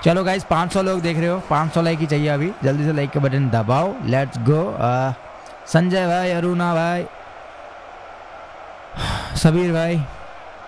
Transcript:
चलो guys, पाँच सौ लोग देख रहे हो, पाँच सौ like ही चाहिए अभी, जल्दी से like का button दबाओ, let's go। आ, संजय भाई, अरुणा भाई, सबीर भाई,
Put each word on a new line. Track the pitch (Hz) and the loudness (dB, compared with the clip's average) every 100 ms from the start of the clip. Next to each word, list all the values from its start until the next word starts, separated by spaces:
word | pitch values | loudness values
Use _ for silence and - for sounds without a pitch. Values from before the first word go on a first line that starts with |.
चलो | - 175 | 4 2
guys, | 185 190 | 2 -2
पाँच | - 160 175 | 0 0 2
सौ | 196 | 0
लोग | 190 185 | 0 0
देख | 170 160 | 0 0
रहे | 170 | 0
हो, | 180 | -2
पाँच | 180 147 160 | 0 0 2
सौ | 170 | 2
like | 165 165 | 2 2
ही | 156 | 2
चाहिए | 147 147 | 2 2
अभी, | 147 160 214 | 2 0 0
जल्दी | 151 143 147 | 0 2 2
से | |
like | 151 143 | 2 0
का | 143 | 2
button | 139 135 135 | 2 2 2
दबाओ, | 113 107 127 180 | 2 2 2 2
let's | 254 156 127 139 127 117 | -2 0 2 0 0 2
go। | 151 190 220 | 4 2 0
आ, | 120 123 131 127 - - - - - | 0 2 0 -4 -12 -18 -18 -18 0
संजय | 160 180 190 185 | 2 4 2 2
भाई, | 175 180 | 2 2
अरुणा | 175 170 180 175 | 0 0 2 2
भाई, | 165 165 175 170 - - - - - - - - - - - - - - - - - - - - - - - | 2 2 0 -4 -10 -18 -18 -18 -18 -18 -16 -18 -18 -18 -18 -18 -18 -18 -18 -18 -18 -14 -8 -4 -4 -4 4
सबीर | 160 160 180 | 4 6 2
भाई, | 165 165 170 139 - - - - - | 2 2 0 -2 -8 -16 -16 -18 -18